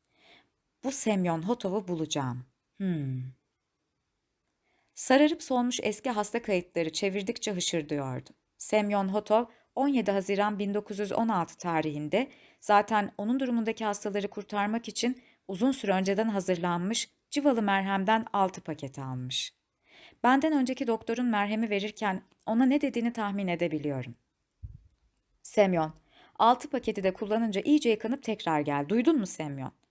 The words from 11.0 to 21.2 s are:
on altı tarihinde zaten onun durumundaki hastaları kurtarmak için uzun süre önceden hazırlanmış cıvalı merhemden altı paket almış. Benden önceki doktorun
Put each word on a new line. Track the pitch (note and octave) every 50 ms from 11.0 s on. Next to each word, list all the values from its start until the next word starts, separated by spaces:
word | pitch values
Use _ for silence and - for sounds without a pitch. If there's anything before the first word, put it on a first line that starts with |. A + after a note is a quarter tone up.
| G#3 G3
on | - - A#3 A3+
altı | G#3 F3 E3 - - -
tarihinde | - F3 E3 D#3 D#3 D#3 D3 D3 D3+ D3 E3+ A3 C4+ C#4+ - - - - _ _
zaten | - - G#3 G3+ G#3 - A3+ G#3 G3+ - - -
onun | G#3 A3 B3+ C4+
durumundaki | C4+ B3 A#3+ A#3 A3 A3+ A3 - A3+
hastaları | G#3 G3+ - - G#3 G3 G#3 G3 G3+
kurtarmak | - G#3 F#3+ - G#3+ G3+ G3+ G#3 A3 A#3 - A3+
için | - - A#3 A#3+ C4 - - _ _ _ _ -
uzun | G3 E3+ A#3 C#4
süre | C4+ - - G3
önceden | F#3 F#3+ F#3+ G3 G3 G3+ A3 A3+
hazırlanmış | G3+ G3 F3 F#3 F#3 E3+ F3 F3 F3 E3+ F3+ G3+ A3+ - - - _ _ _ _
cıvalı | - C#4+ C4+ D4 A#3+ A3+
merhemden | G#3 G3+ G3 G3 F#3+ G3 G3 G3 F#3+ G#3+ A3 A3+ A3 -
altı | - G3+ F#3+ F#3 F#3+ F#3
paket | - - D3+ - C#3+ C3 - C#3
almış. | C3+ C3 B2+ B2+ B2+ B2+ B2+ - - - - _ _ _ _ _ _ _ - - - - - _
Benden | - A#3+ C4 C#4 D4 D#4+
önceki | D#4 C#4 B3+ B3+ B3+ - C4+
doktorun | A#3 A3+ A3 - - A#3 A#3+